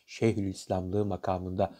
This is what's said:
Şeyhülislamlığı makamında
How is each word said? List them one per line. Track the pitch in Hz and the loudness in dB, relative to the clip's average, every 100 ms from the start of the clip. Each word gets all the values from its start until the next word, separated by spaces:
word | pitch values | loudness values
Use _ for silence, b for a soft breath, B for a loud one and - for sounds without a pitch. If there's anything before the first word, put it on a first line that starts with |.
| - | -18
Şeyhülislamlığı | - 113 104 98 92 - 95 92 101 104 | 0 2 2 -2 -4 -2 -2 0 0 0
makamında | 90 - 92 92 92 95 | -2 -2 -2 -2 0 0